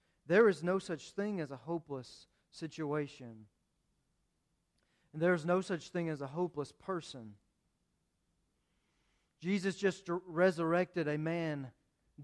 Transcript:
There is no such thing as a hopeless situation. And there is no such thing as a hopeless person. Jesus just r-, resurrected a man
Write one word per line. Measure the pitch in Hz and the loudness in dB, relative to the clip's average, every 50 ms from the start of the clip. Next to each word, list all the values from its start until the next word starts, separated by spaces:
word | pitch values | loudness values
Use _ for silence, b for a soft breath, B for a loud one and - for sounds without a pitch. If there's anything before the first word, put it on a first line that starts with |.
| _ _ _ _ _ 143 | _ _ _ _ _ 4
There | 170 208 233 214 | 6 8 8 8
is | 185 139 160 | 6 4 2
no | 175 185 196 | 0 0 0
such | 185 - 170 143 - - | 0 -2 -6 -6 -6 -8
thing | - - 202 214 208 185 | -6 -4 -4 -2 -2 -2
as | 156 131 | -4 -6
a | 139 123 | -8 -10
hopeless | 117 151 170 165 156 - 139 131 120 - - - - _ _ _ _ _ | -6 -6 -6 -6 -4 -6 -8 -8 -8 -10 -16 -20 -20 _ _ _ _ _
situation. | - - 165 156 - - 156 143 147 151 147 143 - - 131 117 113 110 107 104 _ _ _ _ _ _ _ _ _ _ _ _ _ _ _ _ _ _ _ _ _ _ _ _ _ _ _ _ _ _ _ _ | -14 -12 -12 -10 -8 -6 -4 -2 -2 -2 -2 -4 -8 -12 -16 -16 -16 -16 -20 -20 _ _ _ _ _ _ _ _ _ _ _ _ _ _ _ _ _ _ _ _ _ _ _ _ _ _ _ _ _ _ _ _
And | - 156 | -4 2
there | 160 180 180 | 4 4 4
is | 170 147 | 4 4
no | 170 175 185 | 2 2 2
such | 185 - 196 160 - - | 2 0 -4 -4 -4 -4
thing | - 180 170 165 | -4 -2 -2 -2
as | 156 135 | -2 -4
a | 143 131 | -6 -6
hopeless | 139 170 180 170 - 147 143 - | -2 -2 -2 -2 -2 -4 -6 -6
person. | - - - - 190 175 - - - 131 113 107 104 - _ _ _ _ _ _ _ _ _ _ _ _ _ _ _ _ _ _ _ _ _ _ _ _ _ _ _ _ _ _ _ _ _ _ _ _ _ _ _ _ | -10 -12 -8 -6 -6 -6 -6 -8 -12 -14 -14 -14 -16 -18 _ _ _ _ _ _ _ _ _ _ _ _ _ _ _ _ _ _ _ _ _ _ _ _ _ _ _ _ _ _ _ _ _ _ _ _ _ _ _ _
Jesus | 156 175 202 202 175 196 185 | -2 0 0 0 0 0 -2
just | - 196 190 180 - - - | 2 2 0 0 0 -2 -4
r-, | 170 185 - 185 | -4 -4 -4 -4
resurrected | 160 160 180 190 170 165 170 160 170 175 185 175 - 180 160 147 | 2 4 6 6 6 4 2 4 4 4 2 0 0 -2 0 0
a | 151 151 | 0 0
man | 156 160 165 170 165 160 151 143 135 123 - _ _ _ _ _ _ _ _ - | 0 0 0 0 -2 -2 -2 -4 -6 -10 -12 _ _ _ _ _ _ _ _ -20